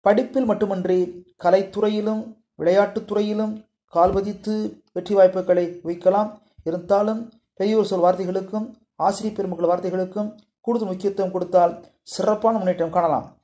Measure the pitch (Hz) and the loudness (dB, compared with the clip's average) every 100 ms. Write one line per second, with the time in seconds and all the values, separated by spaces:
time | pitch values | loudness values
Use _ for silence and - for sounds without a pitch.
0 | 196 214 254 269 240 202 196 190 180 185 | 4 2 2 -2 0 0 -2 -2 0 0
1 | 180 - - _ 175 190 190 208 208 214 | 0 -6 -20 _ 2 2 2 -2 0 0
2 | 214 220 220 - _ - 160 190 202 220 | -2 -4 -8 -18 _ -2 2 4 2 -2
3 | - 208 208 208 214 214 _ _ _ 170 | -4 -2 -2 -2 -4 -6 _ _ _ 2
4 | 185 196 202 196 214 214 214 - _ 185 | 4 2 -4 -6 -4 -4 -4 -10 _ -10
5 | 180 196 185 185 180 180 170 175 165 175 | 0 4 4 4 0 0 0 -6 -8 0
6 | 190 202 214 - _ - 165 175 175 196 | 0 2 -2 -8 _ -10 -8 -6 0 0
7 | 208 220 233 _ _ _ 196 220 196 185 | 0 -4 -8 _ _ _ 0 2 0 2
8 | 175 185 180 185 190 214 220 - _ - | 2 2 -2 -6 -6 -8 -8 -14 _ -2
9 | 170 202 214 208 196 170 170 175 180 185 | -2 -2 -6 -4 -6 -2 0 0 -2 -4
10 | 185 208 214 - _ _ - 233 202 185 | -4 -6 -8 -10 _ _ -4 -2 -2 -4
11 | 202 196 185 185 175 185 170 170 - _ | -4 -2 -4 -4 2 4 4 0 -20 _
12 | - - - 208 220 220 185 170 165 175 | -12 -2 0 2 0 0 -2 -2 0 0
13 | 170 135 95 _ | 2 0 -4 _